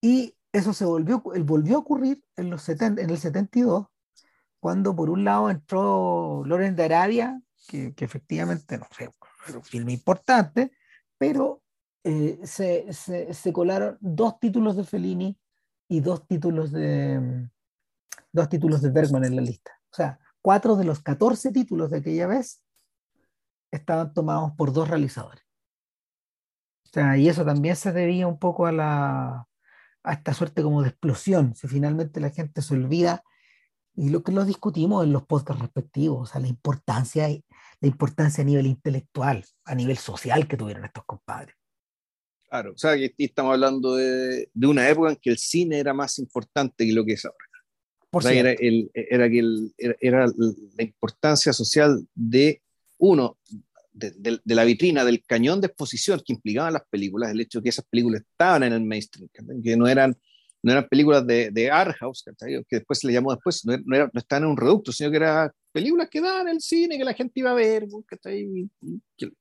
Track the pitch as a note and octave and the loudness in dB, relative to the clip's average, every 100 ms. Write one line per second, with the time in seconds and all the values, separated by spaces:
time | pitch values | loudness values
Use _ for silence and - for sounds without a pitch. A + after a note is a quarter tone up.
0 | A3+ B3+ A#3 _ _ G3+ G3 G#3 F#3 E3 | 4 2 0 _ _ -2 0 0 0 0
1 | D#3+ B3 - F3+ D3 D#3 D3+ C#4 D4+ C#4+ | 0 -2 -2 -4 0 2 2 0 0 -2
2 | C4 C#4 _ - F3+ E3+ - D#3 A3+ G#3 | 0 -4 _ -10 -8 -8 -6 -2 -2 -2
3 | E3 E3 E3 D3+ G3 A#3+ B3 F#3 G3+ _ | -2 -4 -4 -4 -2 2 2 0 -4 _
4 | _ _ _ _ _ _ E2+ F#3+ G3 E3+ | _ _ _ _ _ _ -4 0 0 0
5 | D#3 F3 G3+ G3+ G#3+ F3 _ F#3+ G3+ G3 | -2 0 2 2 0 -2 _ -2 0 0
6 | F#3 E3+ E3 C#3+ C#3 F3 G3 F3+ D#3+ E3 | 0 -2 -4 -6 -2 0 0 0 2 2
7 | F#3+ A#3 A#3+ C4 _ _ - - B2+ - | 2 0 -2 -8 _ _ -14 -10 -10 -8
8 | A#2+ C#3 _ D#3 E3+ E3+ _ B2 A#2+ - | -10 -10 _ -6 -4 -6 _ -12 -12 -18
9 | - _ - _ - B2 - B2 A#2+ B2 | -18 _ -20 _ -18 -18 -12 -10 -6 -6
10 | - F#3 - B3 E3+ - B3+ _ _ _ | -2 -2 2 2 4 0 -4 _ _ _
11 | _ _ C#4 C#4 C4+ C#4 _ _ _ _ | _ _ -2 0 -2 -4 _ _ _ _
12 | F3+ D#3 D3+ - F3 - F#3+ F3 G3+ D3+ | -4 -2 -2 -4 -14 -6 -2 -2 -4 -14
13 | - F3 E3+ E3 F#3 F3 F3 G3 G#3 - | -10 -8 -8 -6 -4 0 0 0 -4 -6
14 | F#3+ D#3 A3+ - A#3 G3+ G#3+ G3 F#3 F3+ | -6 0 0 0 -2 0 0 0 -4 -4
15 | F3+ F3+ F#3+ G3 _ _ _ _ _ E3 | -4 -4 -6 -8 _ _ _ _ _ -2
16 | D3 F3 _ F3 E3+ D#3+ D#3 D#3 D3+ C#3+ | 0 -4 _ -2 -2 -2 -4 -4 -2 -2
17 | C#3 C3+ B2+ B2+ A#2+ _ _ _ _ _ | -2 -2 -4 -6 -10 _ _ _ _ _
18 | _ - _ E3 D#3 E3+ D#3 D3+ C#3 C3+ | _ -20 _ -2 0 0 2 2 2 2
19 | D#3 C3+ B2+ B2+ B2 A2 - - _ - | 2 2 0 -2 -4 -6 -16 -20 _ -6
20 | D3 C3+ _ _ - G3 A#3 G#3 F3 D3 | -6 -6 _ _ 2 4 4 2 2 -2
21 | - C#3+ A3 C4 C4 B3 B3 E3+ D#3+ D3+ | -4 0 2 0 -2 -2 -2 -2 -2 -4
22 | D3+ D#3+ F3+ A#3+ A#3+ - _ _ _ _ | -4 -2 -2 -2 -4 -14 _ _ _ _
23 | _ _ _ _ _ _ _ D3+ - D#3+ | _ _ _ _ _ _ _ -12 -4 -2
24 | D#3+ D#3+ D#3 D3+ D#3 D3 C#3+ C3+ D#3+ E3 | -2 -4 -2 -2 -4 -2 -2 0 -2 -2
25 | C#3 - - - _ _ _ _ _ _ | -2 -6 -16 -20 _ _ _ _ _ _
26 | _ _ _ _ _ _ _ _ _ - | _ _ _ _ _ _ _ _ _ 0
27 | C#3+ C3+ D3+ E3 D3+ C#3+ D3+ F3+ G3+ F3 | 2 4 4 4 0 0 0 -2 -2 0
28 | F3 F3+ F3+ D#3+ F3+ F3 E3+ D#3+ D3+ D3 | 0 0 -2 -2 -4 0 0 0 0 0
29 | C#3+ C3+ B2+ B2+ A#2+ _ _ _ _ _ | -2 -2 -6 -8 -14 _ _ _ _ _
30 | - D3 - C#3 E3 - D3+ D3 C3 - | -8 -6 -4 -4 -4 -2 0 2 0 -2
31 | D#3+ B2+ - F#3 C3 A2+ C3 C#3 D3 D#3 | -4 -2 0 2 2 -2 -6 -2 -2 -2
32 | D#3+ D3+ C#3+ D3 D#3 - C#3 C#3 C3 E3 | -4 -4 -6 -6 -8 -8 -4 -2 0 0
33 | F3 E3+ _ _ _ _ _ _ _ - | 0 0 _ _ _ _ _ _ _ -4
34 | C#3 E3 E3+ F#3+ G3 G3 G#3+ D#3+ E3 G#3 | 0 0 0 0 0 -2 -4 0 0 2
35 | D#3+ C#3 - D3 D3 D3 A#2+ - - - | 2 0 0 -2 -2 -6 -6 -6 -8 -2
36 | D#3 C3 A#2+ C3+ C3 A#2+ - C3+ - A2+ | -2 -2 -6 -6 -4 -4 -4 -4 -2 -2
37 | B2+ D#3 D3+ D3 _ _ - _ C#3+ C3+ | -2 -2 -2 -4 _ _ -20 _ -2 0
38 | D3 D3 D3+ D3 C#3+ C#3+ C3+ C3 D#3 C3 | -4 0 0 2 2 2 2 -2 -2 -6
39 | - - C3+ A#2+ - _ - B2+ B2 B2+ | -6 -4 -2 -2 -6 _ -8 -4 -2 -4
40 | - - B2 B2 D3+ B2 G#2+ G#2 G2+ - | -6 -10 -2 0 0 -4 -6 -10 -14 -16
41 | - G#2+ - - - _ _ _ _ _ | -16 -16 -12 -14 -14 _ _ _ _ _
42 | _ _ _ _ _ B2+ G2+ F#2 D#3+ D3 | _ _ _ _ _ -8 -8 -4 0 2
43 | C3 _ C#3 - C3 C3 C3+ C3+ B2+ C3 | 0 _ -4 -2 0 4 2 2 -2 0
44 | C3 B2+ C3 B2+ - A2 C3+ D3 B2+ D#3 | 0 0 -4 -6 -8 0 2 4 4 4
45 | D#3+ D3 - A#2 - E3+ F3 D3+ C#3+ C3+ | 2 0 0 0 0 0 0 0 0 -2
46 | C#3 - B2+ B2+ A2 - C3+ _ A2+ A2 | -4 -6 -6 -8 -6 -4 -4 _ 2 2
47 | A2 G#2 - - - - _ _ _ _ | 0 -2 -6 -16 -20 -20 _ _ _ _
48 | _ F3 B2+ B2+ B2 B2+ A#2+ A2+ G#2+ - | _ 0 4 6 4 4 2 2 0 -6
49 | A2 B2 A#2+ A#2+ A2+ A2 G#2+ - A#2+ A2+ | 0 2 4 4 2 0 -4 -6 -4 0
50 | B2+ B2+ B2 - A2+ G#2 G#2 - A2+ _ | 2 4 2 2 0 -2 -14 -8 -8 _
51 | A2 - D3+ D3 - B2 A2+ D3+ D3 B2+ | -8 -2 2 2 2 0 0 4 4 4
52 | - - A2+ B2 D3 D3+ _ _ _ _ | -2 -6 0 4 4 2 _ _ _ _
53 | F#3 E3 B2 - _ G#2 _ _ _ - | 4 6 2 -4 _ -20 _ _ _ -12
54 | A2 F2+ G#2 A#2 G#2+ A2+ A#2 A2 F3 D3 | -12 -6 -4 -4 0 4 6 6 4 4
55 | B2 A#2+ _ A#2 B2 F#3+ F#3+ - C#3 B2 | 4 2 _ 2 2 2 0 -4 -8 -4
56 | - F3 - A2+ G#2+ A2 E3 D#3+ _ G2+ | -2 -2 -2 -6 -4 -2 -2 -4 _ -6
57 | G2 G2 A#2 G#2+ A2+ A#2 A#2 - - A#2 | -4 -4 -4 -4 -6 -4 -4 -4 -2 0
58 | A#2+ A2 - _ F3 E3 B2+ A2+ A2 G#2+ | 0 -2 -8 _ 4 4 4 0 -2 -4
59 | G#2 - F#2 - A2 B2+ A#2 A#2 A#2+ C3 | -8 -16 -20 -20 -14 -6 0 4 4 6
60 | C3+ B2 _ _ _ _ A#2 C3 B2+ C3+ | 4 0 _ _ _ _ 2 2 4 4
61 | D3+ C#3+ B2 A#2 A2 G#2 B2 D3+ F#3 D3 | 6 4 4 2 2 0 2 2 2 -2
62 | A#2+ C3 - - A#2 C3+ A#2 A#2 - C3+ | -8 -10 -20 -16 -10 -10 -4 -6 -4 -4
63 | C#3 A#2+ C3 B2+ - D#3+ A2+ B2+ B2+ C3 | 0 2 0 -2 -2 -4 -2 -4 0 2
64 | C#3+ A#2+ - C#3 D#3 C#3+ B2 G#3 G3+ - | 2 -2 -2 -2 0 2 4 4 2 -6
65 | D3 D#3 D#3+ D#3 D3+ _ _ D3+ G#3+ E4+ | -2 2 2 2 0 _ _ -4 0 0
66 | D#4+ D4+ F4 F#4+ F4+ E4 - E4 E4+ D4 | 0 -2 -2 -2 -4 -4 -2 0 0 -2
67 | C4 - B3 - B3+ B3 A3 A3 G#3 G#3 | -4 -4 -6 -2 0 2 2 2 -4 -14
68 | - F#3+ F#3+ G3 G3+ F#3+ F#3+ _ - F3+ | -16 -16 -10 -8 -6 -8 -8 _ -12 -12
69 | _ _ - _ | _ _ -14 _